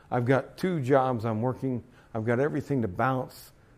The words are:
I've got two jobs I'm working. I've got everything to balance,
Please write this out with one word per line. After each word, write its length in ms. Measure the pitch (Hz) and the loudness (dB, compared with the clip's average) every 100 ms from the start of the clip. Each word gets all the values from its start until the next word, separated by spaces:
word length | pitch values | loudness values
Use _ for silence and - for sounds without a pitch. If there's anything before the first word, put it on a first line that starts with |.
| - | -4
I've 160 | 123 120 | -2 2
got 300 | 135 - - | 2 0 -4
two 240 | 190 175 | -2 -2
jobs 440 | 123 135 131 120 | 4 4 4 0
I'm 160 | 117 107 | -2 -2
working. 420 | 123 123 131 123 - - - | -2 -2 -4 -6 -8 -20 -10
I've 140 | 113 110 | -6 0
got 140 | 120 | 2
everything 420 | 143 151 - 139 | 0 -2 -2 0
to 60 | 110 | 0
balance, 640 | 90 123 131 127 - - - - | 0 0 0 -4 -10 -20 -20 -20